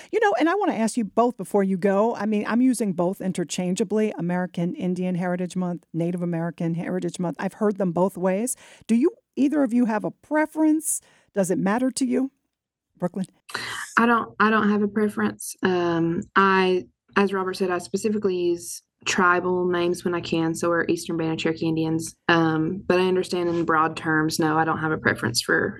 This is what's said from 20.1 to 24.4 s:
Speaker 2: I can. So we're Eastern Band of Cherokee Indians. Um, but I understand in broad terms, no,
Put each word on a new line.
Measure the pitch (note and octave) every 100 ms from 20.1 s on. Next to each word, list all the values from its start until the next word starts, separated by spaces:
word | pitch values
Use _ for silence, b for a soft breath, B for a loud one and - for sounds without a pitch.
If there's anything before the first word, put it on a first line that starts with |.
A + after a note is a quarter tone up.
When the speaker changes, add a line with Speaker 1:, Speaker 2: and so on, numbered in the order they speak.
Speaker 2:
I | F3
can. | E3+ E3 E3 E3
So | E3+
we're | E3+ -
Eastern | E3 - E3
Band | D#3+
of | D#3+
Cherokee | E3 D#3+ D#3+
Indians. | D#3+ D#3+ D#3+ E3 - -
Um, | E3+ D#3+ D#3+ D#3+ F#3+ -
but | F3+
I | F#3
understand | F#3 F#3 F3+ E3+
in | E3+
broad | E3 D#3+ D#3+ D#3
terms, | E3 D#3 D#3
no, | D#3